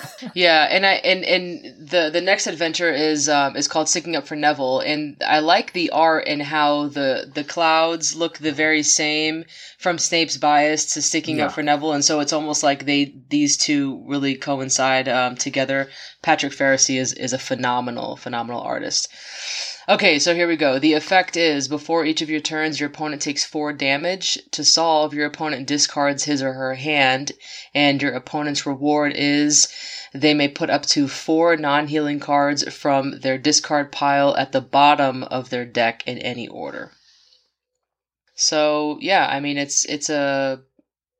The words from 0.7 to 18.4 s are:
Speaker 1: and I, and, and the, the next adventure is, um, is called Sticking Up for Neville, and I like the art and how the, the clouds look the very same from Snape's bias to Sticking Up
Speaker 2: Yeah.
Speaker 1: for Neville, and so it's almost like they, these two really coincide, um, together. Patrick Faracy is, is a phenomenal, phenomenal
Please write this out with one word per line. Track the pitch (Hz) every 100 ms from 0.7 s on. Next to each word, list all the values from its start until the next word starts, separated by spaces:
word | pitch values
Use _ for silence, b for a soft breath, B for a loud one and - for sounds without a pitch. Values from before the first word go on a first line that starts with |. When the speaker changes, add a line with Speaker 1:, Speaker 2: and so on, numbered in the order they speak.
Speaker 1:
and | 190
I, | 196
and, | 180 180 185
and | - 180 180 165 - - 147
the, | 175 151
the | 170
next | 185 202 220
adventure | 160 165 160 170
is, | 139 156 151 147
um, | 143 139 139
is | -
called | 160 156
Sticking | 175 170 156
Up | -
for | 151
Neville, | 147 143 131 131
and | 139 151 147 - -
I | 156
like | 156 202 -
the | 180 160
art | 151 160 156 -
and | 147
how | 143 156 147 147 143
the, | 143 135 123 139
the | 151
clouds | 147 170 160 160 165 165 156 156
look | 165 -
the | 156
very | 143 156 156
same | 147 - 151 151 156 160 - B B B
from | 185 165
Snape's | - 170 160 -
bias | 151 147 151 151 - 156
to |
Sticking | - 160 160 151
Up | 143
Speaker 2:
Yeah. |
Speaker 1:
for | 156
Neville, | 147 147 156
and | 143
so | 147 151
it's | 143
almost | 156 151 147
like | 147 139 135
they, | 143 139 135 -
these | 147 143 -
two | - 143 139 98 117
really | 143 139 135
coincide, | 147 135 131 - 131 131 127
um, | 123 123 123
together. | 143 135 131 135 135 B B B
Patrick | - 151 139
Faracy | - 139 135 - 131
is, | 127
is | - 127
a | 131
phenomenal, | - 127 127 123 123 120 117 -
phenomenal | 123 120